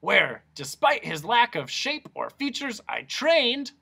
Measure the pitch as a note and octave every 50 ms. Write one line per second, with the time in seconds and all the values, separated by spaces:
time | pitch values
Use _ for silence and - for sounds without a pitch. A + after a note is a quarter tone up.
0 | - F3 G3+ G3 E3 C#3 A#2+ - _ _ _ - C#3 C#3 - _ - C#4 D4 -
1 | - - E3 D#3 D3 F3+ - - F3+ - - E3 C3+ B2 - - - C4 D4 D4+
2 | _ - _ - - - - _ C#4 C#4+ B3 - C#4 C#4 A#3 G#3+ - _ - -
3 | - - - - C4 D4+ E4 E4 C4+ A#3+ B3 C#4 C#4+ - - _